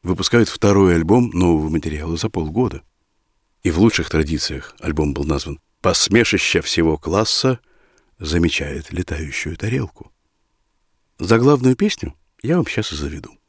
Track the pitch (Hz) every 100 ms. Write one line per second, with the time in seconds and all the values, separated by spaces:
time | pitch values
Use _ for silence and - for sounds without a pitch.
0 | 87 87 92 120 107 - 104 101 95 85
1 | 80 120 120 85 90 78 78 80 78 73
2 | 80 82 - - 78 90 123 - _ _
3 | _ _ _ _ _ _ 90 80 110 -
4 | 76 80 76 76 - 69 - _ 80 76
5 | 76 71 71 71 82 69 _ _ 95 85
6 | - 110 110 98 - 90 - - 80 76
7 | - 92 110 - 131 123 _ _ _ _
8 | _ _ 73 85 82 - 73 71 - -
9 | 87 78 78 - - 85 104 131 101 _
10 | - _ _ _ _ _ _ _ _ _
11 | _ _ 90 113 131 143 127 131 208 -
12 | 73 - _ _ 120 175 139 - 104 73
13 | 71 76 - _